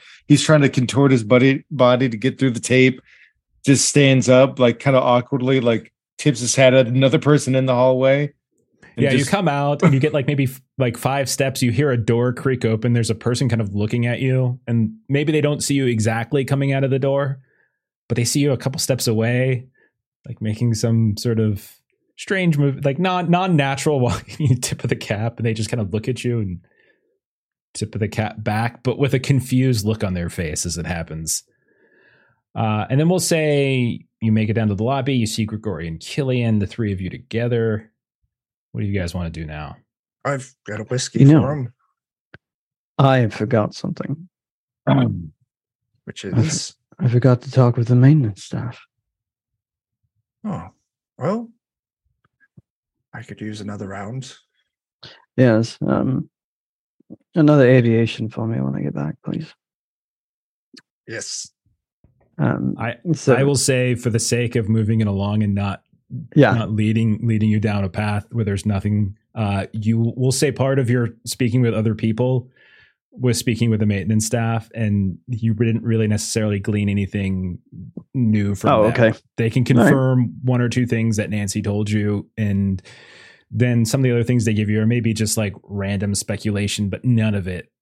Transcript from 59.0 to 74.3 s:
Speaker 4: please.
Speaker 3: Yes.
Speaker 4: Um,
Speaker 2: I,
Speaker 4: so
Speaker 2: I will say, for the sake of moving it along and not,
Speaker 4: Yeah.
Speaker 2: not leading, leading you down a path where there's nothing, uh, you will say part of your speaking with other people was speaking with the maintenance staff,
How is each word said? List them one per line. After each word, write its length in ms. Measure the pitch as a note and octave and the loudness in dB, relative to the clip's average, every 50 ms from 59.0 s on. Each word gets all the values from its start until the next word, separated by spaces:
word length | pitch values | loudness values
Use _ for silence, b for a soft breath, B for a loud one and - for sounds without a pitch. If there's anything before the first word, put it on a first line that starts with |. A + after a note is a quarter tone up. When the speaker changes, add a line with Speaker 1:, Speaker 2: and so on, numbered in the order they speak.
| C#2+ D2+ - _ - | -6 -8 -8 _ -10
Speaker 4:
please. 300 | - - - D#3+ - - _ _ _ _ _ _ _ _ _ _ _ _ _ _ _ _ _ _ _ _ _ _ _ - - _ _ _ _ _ | -8 -8 -8 -8 -12 -16 _ _ _ _ _ _ _ _ _ _ _ _ _ _ _ _ _ _ _ _ _ _ _ -20 -20 _ _ _ _ _
Speaker 3:
Yes. 440 | - A2+ G#2+ - - - - - - _ _ _ _ _ _ _ _ _ _ _ _ _ _ _ _ _ | -14 -12 -12 -10 -10 -12 -12 -14 -16 _ _ _ _ _ _ _ _ _ _ _ _ _ _ _ _ _
Speaker 4:
Um, 380 | - D3 - - - - C3 - - | -2 -2 0 0 -2 -4 -6 -6 -6
Speaker 2:
I, 160 | A2 A#2 - - - F3+ D#3 | -8 -10 -10 -8 -4 -4 -4
Speaker 4:
so 220 | - - C#3 B2 | -2 2 2 4
Speaker 2:
I 80 | A#2+ C#3 | 4 4
will 120 | C#3+ C#3+ | 2 0
say, 400 | B2+ - - C3 B2+ B2+ B2+ B2 | 0 0 0 0 0 0 0 -2
for 140 | - - A#2+ | -2 -2 -2
the 100 | G#2+ A#2 | -2 -2
sake 360 | - - A#2+ A#2+ A#2+ A2+ - | -2 0 -2 -2 -2 -2 -2
of 140 | A#2+ G#2+ F#2+ | -2 0 0
moving 320 | A2 A2 A2 G#2+ A2+ A2 | 0 0 2 0 0 0
it 60 | A2 | 0
along 360 | G#2 G2+ G2 G2+ G2+ G#2 G#2+ G#2+ | 0 0 -2 -2 -2 -2 -2 0
and 100 | G2+ G2+ | 0 -2
not, 300 | G2+ G2+ G2 F#2+ - _ _ _ _ _ - B2+ B2 - - - | -2 -2 -4 -6 -8 _ _ _ _ _ -16 -14 -14 -10 -2 4
Speaker 4:
Yeah. 180 | D#3 C3+ A2 - | 4 6 6 4
Speaker 2:
not 180 | A#2 A2 - | 2 -2 -2
leading, 480 | A2 G#2+ G#2+ G#2+ A2 A2+ A2+ A2+ G#2+ G#2+ A#2 | -2 0 0 0 2 2 2 0 0 0 0
leading 220 | A#2 A2 G#2+ G#2+ A2 | 0 0 2 2 2
you 100 | G#2+ G#2+ | 2 2
down 240 | G#2 A2 G2+ G2+ G2 | 0 0 -2 -2 -2
a 60 | F#2 | -4
path 360 | - - G#2+ G#2 G#2 G2+ - - | -4 -4 -4 -2 -2 -4 -6 -6
where 140 | - A#2 G#2+ | -4 -4 -2
there's 200 | G#2 G2 G2 - | -2 -2 -2 -2
nothing, 520 | G#2+ G2+ F#2+ - G#2 G#2 G#2 G#2 G2 G#2 _ _ _ - | -2 -2 -2 -2 0 0 0 -2 -2 -6 _ _ _ -6
uh, 320 | A2+ A2 G2+ G2+ G2 F#2 - - | -4 -2 -2 -2 -2 -4 -6 -6
you 260 | A2 G2+ A2 A2+ A2+ A#2 A#2 - | -4 -2 0 0 2 0 0 0
will 160 | - B2+ C3 | 0 0 0
say 200 | B2+ - - C#3+ | 2 2 0 0
part 280 | - - C3 C3+ C3+ C#3 | 0 0 0 0 2 0
of 100 | C3 A2 | 2 2
your 200 | B2 B2+ A#2+ A2 - _ - | 0 0 0 -2 -6 _ -12
speaking 360 | - - - B2+ B2 - C3 | -10 -4 -2 -2 0 2 2
with 120 | B2 A#2 G#2+ | 2 2 0
other 200 | A2 G#2+ A2+ G#2+ | 0 0 -2 -2
people 540 | A2 - A2+ A2+ A2+ B2 B2+ C3 B2+ C3 b b b b b b b b b b b _ _ - | 0 -2 -2 0 0 0 0 0 -2 -4 b b b b b b b b b b b _ _ -10
was 240 | A3 B2 B2+ A#2 | -2 0 0 0
speaking 320 | - - B2+ A2+ - A#2+ A#2 | 0 0 -2 0 2 2 2
with 120 | A2 G2+ | 2 2
the 40 | A2 | 2
maintenance 400 | G#2 G2+ G2 - G2 A2 G#2+ G#2 | 0 0 0 0 0 0 0 0
staff, 460 | - | 0